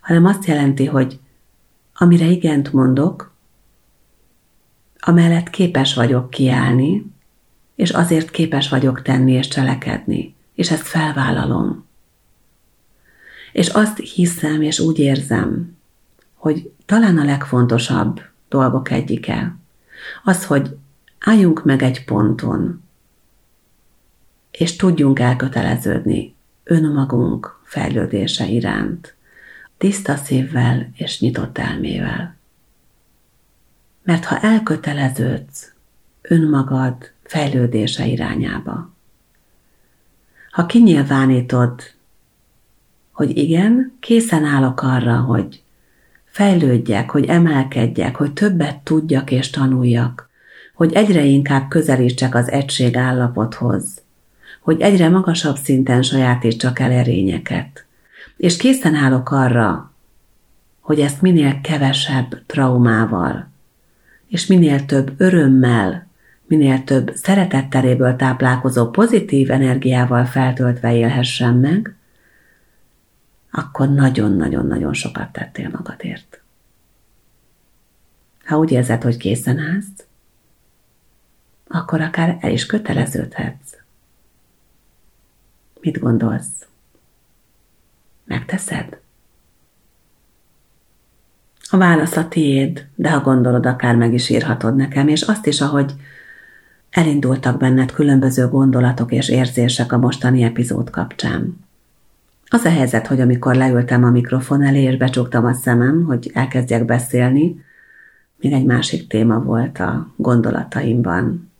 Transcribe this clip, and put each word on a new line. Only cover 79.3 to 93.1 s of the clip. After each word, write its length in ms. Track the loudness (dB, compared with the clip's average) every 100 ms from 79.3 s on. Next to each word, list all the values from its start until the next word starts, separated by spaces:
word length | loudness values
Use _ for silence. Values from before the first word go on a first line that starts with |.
| -4 -2 -4
állsz, 480 | -4 -6 -8 -18 -20 _ _ _ _ _ _ _ _ _ _ _ _ _ _ _ _
akkor 340 | -8 -4 -4
akár 360 | -4 -2 -2 -2
el 100 | -4
is 140 | -4 -2
köteleződhetsz. 1120 | -6 -2 -2 -2 -4 -8 -8 -10 -10 -20 -20 _ _ _ _ _ _ _ _ _ _ _ _ _ _ _ _ _ _ _ _
Mit 180 | -6 -2
gondolsz? 680 | 0 0 0 -4 -8 -16 -20 _ _ _ _ _ _ _ _ _ _ _ _ _ _ _ _
Megteszed? 760 | -10 -6 -8 -8 -10 -10 -16 _ _ _ _ _ _ _ _ _ _ _ _ _ _ _ _ _ _ _ _ _ _ _ _ _ _ -2
A 80 | 2
válasz 380 | 4 2 0 -2
a 120 | -2
tiéd, 600 | -2 0 0 0 -4 -14 -6
de 140 |
ha 100 | -2